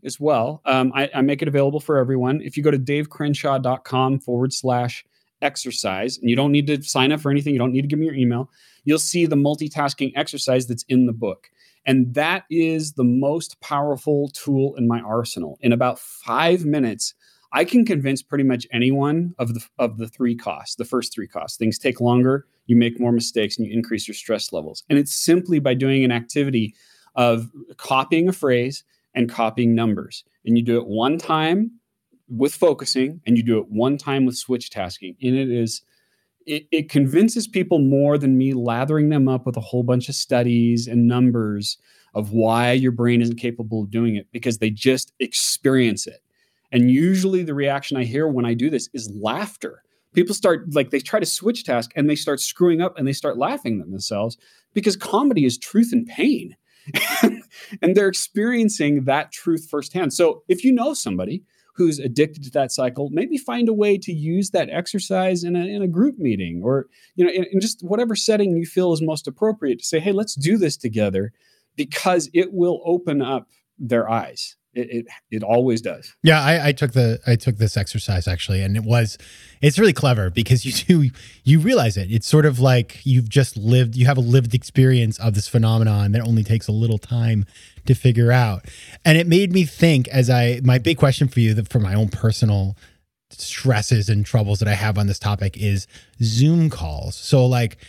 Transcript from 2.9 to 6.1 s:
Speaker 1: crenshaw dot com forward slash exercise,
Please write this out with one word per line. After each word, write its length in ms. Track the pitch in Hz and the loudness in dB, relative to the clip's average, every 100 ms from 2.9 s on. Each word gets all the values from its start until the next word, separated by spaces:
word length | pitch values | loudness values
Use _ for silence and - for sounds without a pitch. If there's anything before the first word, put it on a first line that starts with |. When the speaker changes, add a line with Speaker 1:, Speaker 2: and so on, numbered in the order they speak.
| 143 147 | -4 -4
Speaker 1:
crenshaw 480 | - 147 143 147 135 | -6 -4 -2 -2 -2
dot 240 | 127 131 | -2 -4
com 380 | - 127 131 139 | -2 0 2 0
forward 320 | - 120 131 | -2 -2 -2
slash 520 | - 131 123 120 - - _ _ - | -2 -2 -2 -2 -8 -18 _ _ -6
exercise, 760 | 143 - 127 - 104 95 117 | -6 -6 -10 -6 -6 -4 -6